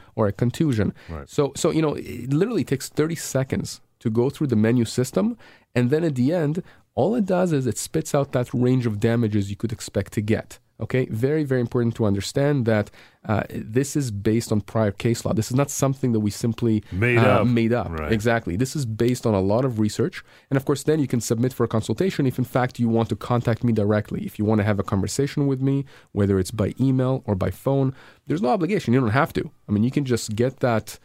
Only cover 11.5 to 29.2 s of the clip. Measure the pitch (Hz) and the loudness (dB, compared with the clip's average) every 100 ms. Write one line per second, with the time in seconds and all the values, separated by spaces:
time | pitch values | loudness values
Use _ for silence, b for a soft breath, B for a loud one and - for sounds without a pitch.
11.5 | 127 117 123 117 - 107 98 - 139 143 | 0 0 0 0 0 0 0 -2 0 0
12.5 | 143 113 107 104 B B B - 104 - | 2 2 0 0 B B B -2 -2 -2
13.5 | - - 113 139 151 131 101 107 110 - | -8 -4 -2 -2 -2 -4 -2 0 0 0
14.5 | 107 - 113 107 - 117 113 - - 110 | -2 -2 0 0 0 -2 -2 -2 -2 0
15.5 | 123 139 - 135 135 131 110 104 - 120 | 0 -2 0 -2 0 0 0 0 -2 -4
16.5 | 110 120 107 - 92 120 120 110 104 117 | 0 0 0 -2 -2 2 4 4 4 4
17.5 | 117 113 120 87 82 76 110 113 117 87 | 2 2 0 -2 -4 -2 0 2 0 0
18.5 | 90 131 156 120 110 120 123 117 101 95 | -2 -2 -4 -4 0 0 0 0 2 2
19.5 | 110 135 110 107 - 113 - - b b | 0 0 0 0 0 -2 -4 -16 b b
20.5 | 135 135 139 - 160 131 123 - 113 123 | -2 0 -2 0 0 0 -2 0 0 0
21.5 | - 117 110 - 113 185 - 135 131 123 | 0 0 0 -2 -2 -2 0 0 0 -2
22.5 | 131 123 - 117 113 110 110 - 120 120 | 0 -2 0 0 2 0 -4 -2 0 0
23.5 | 110 120 110 104 107 - - - - 104 | 0 0 2 2 0 -2 -6 -8 -2 2
24.5 | 110 104 101 98 98 95 - 139 - 139 | 2 2 0 -2 -2 -2 -2 -2 0 0
25.5 | 131 135 139 139 B B - 98 98 92 | 0 0 -2 -4 B B 0 2 2 0
26.5 | 110 98 - 135 131 127 131 - 98 92 | -2 -2 0 2 2 2 0 -2 -2 -2
27.5 | - - 139 135 135 B B B 151 240 | -2 0 0 0 -2 B B B -2 0
28.5 | 220 160 202 - 123 117 127 | 0 0 0 2 2 4 2